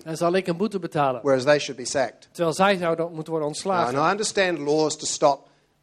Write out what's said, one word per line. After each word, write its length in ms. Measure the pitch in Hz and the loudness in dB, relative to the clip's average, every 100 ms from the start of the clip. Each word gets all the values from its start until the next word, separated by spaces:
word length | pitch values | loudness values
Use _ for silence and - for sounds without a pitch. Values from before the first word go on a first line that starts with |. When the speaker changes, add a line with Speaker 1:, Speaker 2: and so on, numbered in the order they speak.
Speaker 1:
En 140 | 156 160 | -8 -2
zal 160 | 170 185 | 0 0
ik 120 | 185 | -2
een 100 | 170 | -2
boete 220 | 214 202 | -2 -4
betalen. 420 | 170 156 139 127 | -4 0 0 0
Speaker 2:
Whereas 200 | 139 131 | 2 2
they 160 | 131 147 | 4 2
should 200 | 143 131 | 2 -8
be 60 | 120 | -6
sacked. 400 | 147 120 - - | -2 -2 -6 -14
Speaker 1:
Terwijl 220 | - 170 151 | -2 -2 2
zij 220 | 196 190 | 2 2
zouden 280 | 170 165 170 | 0 -2 -4
moeten 260 | 160 160 | -6 -6
worden 160 | 160 147 | -4 -4
Speaker 2:
Now, 80 | 156 | -4
Speaker 1:
ontslagen. 400 | 190 185 123 131 | -2 0 0 2
Speaker 2:
and 100 | 160 | 2
I 40 | |
understand 480 | 202 208 - 185 165 | 0 -2 0 0 0
laws 380 | 143 156 156 - | 0 2 2 -2
to 80 | 156 | -6
stop 420 | - 151 139 - _ _ _ | 2 2 2 -4 _ _ _